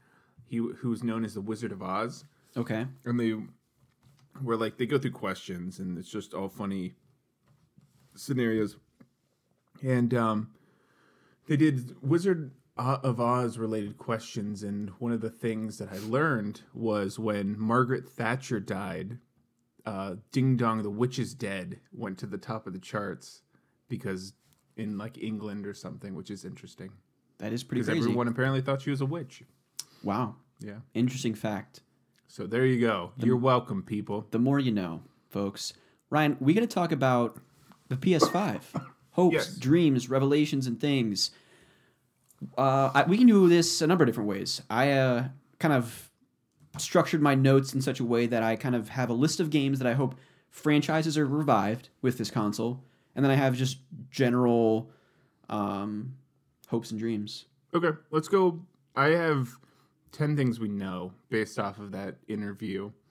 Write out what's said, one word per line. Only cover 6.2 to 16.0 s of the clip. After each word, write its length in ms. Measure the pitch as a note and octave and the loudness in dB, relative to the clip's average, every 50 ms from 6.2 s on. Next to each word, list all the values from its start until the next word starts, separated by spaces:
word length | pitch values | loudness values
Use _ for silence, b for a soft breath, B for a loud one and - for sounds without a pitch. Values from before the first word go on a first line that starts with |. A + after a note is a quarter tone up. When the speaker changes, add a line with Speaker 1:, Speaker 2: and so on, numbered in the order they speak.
| F#2 - - | -10 -8 -8
Speaker 1:
all 140 | F2+ G2 | -8 -8
funny 460 | F#2+ - - G#2 G2 G2 F#2+ F2+ - - _ _ _ _ _ _ _ _ _ _ _ _ _ _ _ _ _ _ _ _ _ _ _ _ | -8 -8 -8 -6 -6 -4 -6 -6 -8 -10 _ _ _ _ _ _ _ _ _ _ _ _ _ _ _ _ _ _ _ _ _ _ _ _
scenarios. 640 | - - - C3+ B2+ A#2+ A2+ A2 A2 G#2+ G2 - - _ _ _ _ - _ _ _ _ _ _ _ _ _ _ _ _ _ _ - | -14 -6 -4 -2 0 0 2 2 0 0 -2 -4 -12 _ _ _ _ -20 _ _ _ _ _ _ _ _ _ _ _ _ _ _ -6
And, 320 | - C3 B2+ B2 A#2+ A2+ B2+ | -2 0 2 2 2 2 2
um, 380 | A#2+ A2+ A2 G#2+ G#2+ A2 - b b b b b b b b b b b b b b b b b b b | 2 2 2 0 0 -4 -6 b b b b b b b b b b b b b b b b b b b
they 100 | - D3+ | -2 2
did 380 | C#3+ D#3 D#3 C#3 B2 B2 - - - | 4 4 4 2 0 -4 -8 -14 -8
Wizard 500 | - C3 E3 E3+ F3+ G3 F3+ D#3+ D3 C3 - _ _ _ _ | -2 0 0 2 2 0 0 0 -4 -10 -14 _ _ _ _
O-, 220 | - A#2+ C3 C#3 C3+ - | -4 -2 -2 -2 0 0
of 160 | C3+ A#2 A#2 | -2 0 0
Oz 380 | A#2+ A#2+ B2 B2 B2 A#2 G2+ | 2 2 2 2 0 -2 -2
related 400 | A2+ A2+ A2 A2 G#2+ G2+ G#2 G#2+ | -4 -4 -4 -2 -4 -4 -6 -10
questions, 680 | - - B2 A2+ A2 - - - A2+ G2+ G#2 G#2 G2 G#2 | -10 -6 -4 -4 -4 -6 -8 -8 -8 -6 -6 -8 -8 -8
and 260 | G2+ G#2 G2+ G#2 F#2+ F2+ - | -8 -6 -6 -8 -10 -10 -6
one 120 | B2 A#2 | -4 -4
of 100 | A#2 A2 | -2 -2
the 80 | A2+ A2+ | -4 -8
things 480 | - - - A2+ A2 A2 A2 A2 G#2 | -8 -4 -4 -4 -4 -4 -6 -8 -8
that 140 | - G2+ G2 | -10 -12 -10
I 60 | F#2+ | -10
learned 600 | G2 | -10